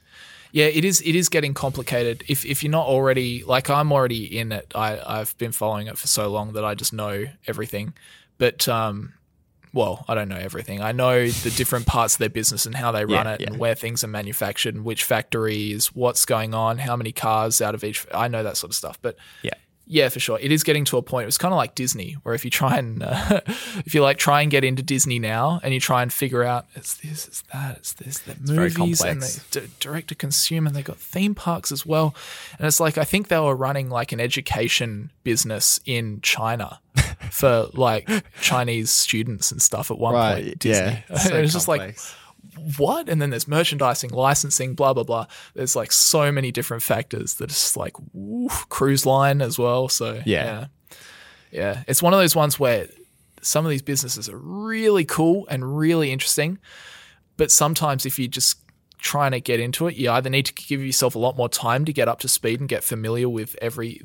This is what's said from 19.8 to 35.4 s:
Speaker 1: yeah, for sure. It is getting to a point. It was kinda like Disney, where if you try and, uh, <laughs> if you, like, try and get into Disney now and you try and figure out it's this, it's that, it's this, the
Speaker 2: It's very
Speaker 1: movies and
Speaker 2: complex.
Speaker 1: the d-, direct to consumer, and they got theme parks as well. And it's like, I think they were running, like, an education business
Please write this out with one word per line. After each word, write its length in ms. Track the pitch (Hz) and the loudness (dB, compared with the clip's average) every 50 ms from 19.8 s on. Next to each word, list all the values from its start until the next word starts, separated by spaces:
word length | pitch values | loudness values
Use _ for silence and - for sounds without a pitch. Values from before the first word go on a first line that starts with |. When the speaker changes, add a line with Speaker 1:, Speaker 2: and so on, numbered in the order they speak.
| _ | _
Speaker 1:
yeah, 240 | - 160 151 135 123 | 0 4 4 4 4
for 100 | - 123 | 2 -2
sure. 180 | - - 113 107 123 | -2 -2 -2 -2 2
It 100 | 139 156 | 2 2
is 100 | 156 - | 2 4
getting 220 | 160 147 147 139 | 2 2 2 2
to 120 | - - 123 | 2 0 0
a 40 | - | 0
point. 200 | - 131 123 113 | 0 -2 -2 -2
It 40 | |
was 120 | 104 - - | 0 -2 0
kinda 180 | - 180 190 | 0 2 2
like 180 | 156 123 - - | 2 0 0 -2
Disney, 440 | - 127 127 - 110 90 - 151 143 - | -4 -4 -2 -2 -4 -6 -8 -10 -8 -6
where 120 | 117 117 | -4 -4
if 100 | 117 - | -4 -2
you 60 | 123 | -2
try 260 | - - 143 131 135 | 0 2 2 4 2
and, 260 | - 127 113 110 - - | 2 0 -2 -4 -6 -4
uh, 380 | - 127 196 - - 208 190 - | -2 -2 -2 0 0 -2 -2 -4
<laughs> 20 | - 233 - - - 226 190 - | -4 -8 -8 -8 -10 -10 -10 -8
if 80 | - - | 0 2
you, 80 | 151 139 | 4 4
like, 160 | 139 135 - | 4 4 2
try 240 | - 143 143 147 147 | 2 4 4 4 4
and 80 | 151 | 4
get 120 | 143 135 131 | 4 4 4
into 200 | 131 131 131 131 | 2 0 0 -2
Disney 360 | - 139 127 123 139 120 120 | -2 0 0 2 0 0 -2
now 400 | 113 107 110 113 127 151 170 170 - | -2 -2 -2 0 0 0 0 0 -2
and 100 | 135 131 | -2 -2
you 80 | 131 | 0
try 220 | - - 131 123 123 | 0 2 2 2 2
and 100 | 123 - | 0 -2
figure 300 | - 139 127 127 120 120 | -2 -2 0 2 2 2
out 220 | 123 123 120 - _ - | 2 0 -2 -4 _ -18
it's 220 | 139 - - - | -14 -10 -8 -10
this, 300 | - - 151 151 151 - | -8 -8 -10 -10 -10 -10
it's 140 | - - - - - - | -10 -12 -14 -14 -10 -8
that, 240 | 135 139 135 127 - | -8 -8 -8 -8 -10
it's 140 | - - - | -10 -12 -12
this, 240 | - - 127 139 - | -10 -10 -10 -10 -10
the 140 | - - - | -10 -12 -14
Speaker 2:
It's 180 | - 131 139 | -8 -2 0
very 180 | 151 160 180 175 | 2 2 2 2
Speaker 1:
movies 320 | 165 170 175 175 170 160 | 2 0 0 2 2 2
and 200 | 170 175 160 139 131 | 2 2 0 -2 -4
Speaker 2:
complex. 140 | 127 - - - - - | -6 -6 -8 -8 -8 -8
Speaker 1:
the 80 | 143 - | -8 -8
d-, 40 | - - - | -10 -10 -10
direct 280 | - 135 151 165 160 - | -8 -6 -6 -8 -8 -8
to 60 | 151 | -10
consumer, 520 | - - 139 139 - - - 165 165 156 151 | -6 -4 0 0 2 2 2 2 2 2 0
and 80 | 139 | 0
they 60 | 143 139 | -2 -6
got 160 | - 147 - | -8 -10 -12
theme 360 | - - - 185 196 208 202 | -12 -8 -2 0 0 0 0
parks 380 | - - 175 170 - - - 143 | -2 -2 -4 -4 -2 -4 -6 -6
as 140 | 135 - | -6 -2
well. 280 | 156 156 156 160 151 - - - - - - - - - - | 0 2 4 4 2 0 -2 -14 -16 -16 -16 -16 -16 -8 -4
And 80 | 151 | 0
it's 120 | 156 151 - | 2 2 4
like, 200 | 165 156 151 156 | 2 2 2 0
I 60 | 147 | 0
think 240 | - - 202 208 - | 2 0 0 2 2
they 100 | 175 160 | 2 2
were 180 | 156 143 135 | 4 2 2
running, 320 | 127 131 131 143 139 135 127 | 0 0 -2 -2 -2 -4 -2
like, 240 | 123 120 123 - - | -2 -4 -4 -4 -4
an 80 | 117 | -4
education 920 | 120 123 123 131 131 - - 107 117 117 - - 123 117 107 104 113 - _ _ - | -2 -2 -2 -4 -2 -2 -2 0 0 2 2 0 0 -2 -6 -8 -10 -12 _ _ -2
business 560 | 120 113 110 | 0 0 0